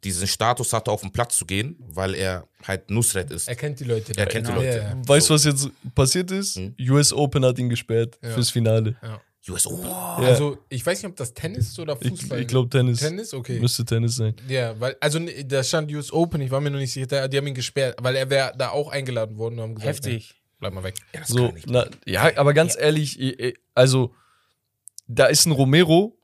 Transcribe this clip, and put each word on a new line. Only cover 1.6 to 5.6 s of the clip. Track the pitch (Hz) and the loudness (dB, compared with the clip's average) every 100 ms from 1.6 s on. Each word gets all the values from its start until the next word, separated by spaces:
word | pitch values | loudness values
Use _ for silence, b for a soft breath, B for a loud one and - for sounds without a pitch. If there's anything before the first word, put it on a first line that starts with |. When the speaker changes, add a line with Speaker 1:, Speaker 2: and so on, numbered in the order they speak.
| 123 170 | -4 -8
Speaker 1:
weil | 123 80 95 | -14 -6 -4
er | 92 95 92 - _ | -2 -4 -4 -10 _
halt | - 95 - | -8 -6 -4
Nusret | 104 117 98 82 | -2 0 -2 -4
ist. | 80 - | -6 -8
Speaker 2:
Er | 120 | -6
kennt | 151 139 | -8 -8
die | 127 | -4
Leute | 113 110 - | -4 -4 -2
Speaker 1:
Er | - | -2
Speaker 2:
da. | |
Speaker 1:
kennt | 117 117 | -2 -2
die | |
Speaker 3:
Genau. | 120 | -2
Speaker 1:
Leute. | 127 117 | 0 -2
Speaker 2:
Ja, | 104 | -4
ja. | 127 123 | -6 4
Speaker 4:
Weißt | 143 160 | 6 8
du, | 156 | 4
Speaker 1:
So. | 147 | 4
Speaker 4:
was | 139 | 2